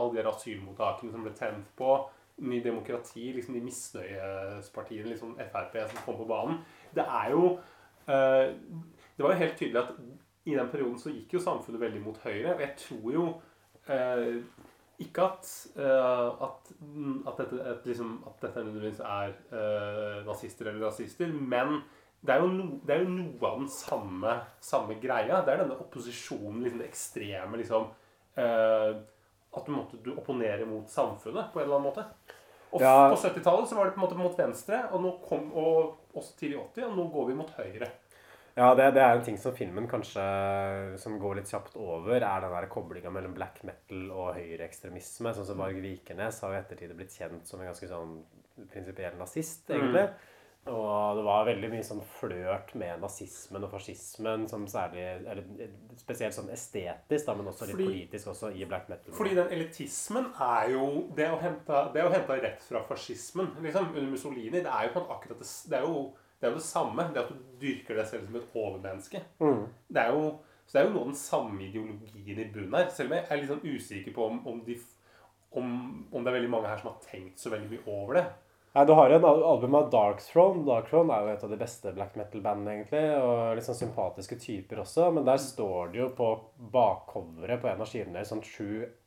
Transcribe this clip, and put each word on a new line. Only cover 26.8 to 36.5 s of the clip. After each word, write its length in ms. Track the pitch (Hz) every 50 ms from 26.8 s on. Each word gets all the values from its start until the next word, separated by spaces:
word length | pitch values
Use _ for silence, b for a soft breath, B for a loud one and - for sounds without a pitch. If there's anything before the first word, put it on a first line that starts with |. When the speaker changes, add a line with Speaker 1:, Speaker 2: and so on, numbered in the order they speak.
Speaker 1:
det 80 | 113 110
ekstreme, 720 | - - - - - 117 107 104 98 92 92 98 113 113
liksom, 260 | 113 107 113 110 110 110 b b b b b b b b b -
eh, 540 | 123 117 117 113 113 110 110 110 107 107 107 110 110 - b b b b b _ _ _ -
at 120 | - -
du 60 | 151 147
måtte, 240 | 131 - - - 113 110
du 80 | 123 143
opponerer 540 | - - - 131 123 117 107 101 110 113 113
mot 160 | 110 107 101 -
samfunnet 600 | - 151 131 - 101 - - 110 127 147 - -
på 100 | - 170
en 60 | 143
eller 140 | 143 143 143
annen 80 | 139 139
måte. 140 | 135 - - - - - _ B B B B B B B B B -
Og 40 | 127
f-, 60 | 127
Speaker 2:
Ja. 220 | 131 131 139 139 139
Speaker 1:
på 80 | 147 -
syttitallet 500 | - 190 - 123 - 175 175 202 - -
så 80 | -
var 120 | 214 196 190
det 80 | 190
på 60 | 196 190
en 20 |
måte 140 | 175 175 180
mot 160 | 180 175 175 -
venstre, 460 | 156 170 165 - - - 208 247 247 214
og 100 | 190 180
nå 140 | 180 185 175 - -
kom, 220 | - 160 139 - - -
og 440 | 165 156 165 160 160 160 156 - - - _ -
også 220 | - 139 - - -
tidlig 220 | 160 147